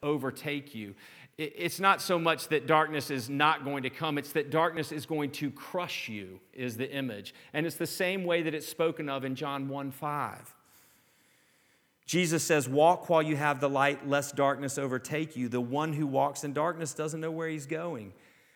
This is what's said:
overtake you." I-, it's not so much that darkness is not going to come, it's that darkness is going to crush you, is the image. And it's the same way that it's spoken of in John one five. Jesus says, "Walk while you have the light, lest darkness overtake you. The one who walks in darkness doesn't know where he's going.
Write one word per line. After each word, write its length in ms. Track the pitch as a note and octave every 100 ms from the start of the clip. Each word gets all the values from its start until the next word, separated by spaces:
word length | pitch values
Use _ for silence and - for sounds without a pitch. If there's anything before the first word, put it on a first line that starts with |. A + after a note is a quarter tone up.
overtake 720 | D3 D3+ C3 B2+ D3+ C#3+ C#3 A2+
you." 200 | G2+ G2 - - - -
I-, 140 | D#3 -
it's 240 | E3+ -
not 240 | G3 E3
so 160 | - E3+
much 300 | E3 D#3 -
that 180 | D#3 C3+
darkness 420 | D#3 D3+ D3+ C3+
is 220 | C3+ A#2
not 340 | C#3+ D3+ D3+ C3+
going 160 | C#3+
to 80 | B2+
come, 300 | - D#3+ C#3+
it's 140 | C#3+
that 180 | D#3+ D3
darkness 400 | D#3 E3+ E3 C#3
is 160 | D3+ -
going 240 | D#3 C#3+
to 180 | - D3
crush 580 | - - F3+ E3+ - -
you, 320 | G#2+ F#2 F#2+ -
is 240 | - B2+ A2
the 140 | C3
image. 420 | C#3 C3 G2+ G2+ - -
And 140 | C#3+ E3
it's 120 | -
the 100 | E3
same 380 | - F#3 F#3+ F3
way 180 | E3+
that 100 | D#3+
it's 140 | D3+ -
spoken 420 | - E3 D#3+ D3
of 160 | C#3 C3
in 80 |
John 360 | C3 D3 C#3 C3+
one 200 | C#3 C#3
five. 640 | C3 D3+ C#3+ A#2 - - - _ _ _ _ _ _ _ _ _ _ _ _ _ _ -
Jesus 380 | E3+ E3+ D#3+
says, 260 | - D3+ B2
"Walk 400 | C#3+ E3 F3 -
while 140 | D#3+
you 140 | D#3 C#3+
have 220 | D3 C3+
the 100 | C#3
light, 380 | C#3 C#3 C#3 C#3+
lest 280 | C#3+ C#3 -
darkness 420 | C#3 C3+ C#3 D3
overtake 580 | C3+ B2+ - D#3 D#3 B2
you. 140 | B2
The 100 | B2
one 340 | A#2+ C#3+ D#3+
who 120 | D3 D3
walks 380 | C3+ C#3+ C#3+
in 100 | D3
darkness 400 | C#3+ E3 E3 D3+
doesn't 280 | - D#3 D#3+
know 100 | D#3+
where 180 | D#3+ D#3+
he's 160 | D#3 C#3
going. 480 | D#3 E3+ C3 G2 - - _ _